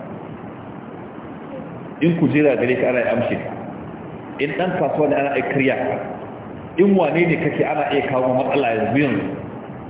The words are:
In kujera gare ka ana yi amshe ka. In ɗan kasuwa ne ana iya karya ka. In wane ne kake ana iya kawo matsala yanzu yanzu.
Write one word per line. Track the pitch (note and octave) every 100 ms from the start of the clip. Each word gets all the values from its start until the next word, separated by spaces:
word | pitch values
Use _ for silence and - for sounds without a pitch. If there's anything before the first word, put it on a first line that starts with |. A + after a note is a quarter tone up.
| - - - - - - - - - - - - - - - - - - - -
In | D#3+ E3+
kujera | C#3+ C#3+ D3 A#2+
gare | B2 B2
ka | B2+
ana | B2
yi | A2+
amshe | A#2 -
ka. | F#2+ - - - - - - - - - -
In | D3 D#3
ɗan | F3+ F3
kasuwa | C#3+ - C#3+
ne |
ana | C#3 C#3 C3+
iya | -
karya | C3+ C3
ka. | A2 B2+ A#2+ - - - - - - - -
In | G3+
wane | G3 D3+ D3+ F3
ne | D3
kake | D3+ -
ana | C3+ D3+ -
iya | C#3 A#2+
kawo | B2+ B2+
matsala | B2+ B2+ C#3+ B2
yanzu | A2 G#2 C3
yanzu. | C#3+ G#2 F#2 - - - - - -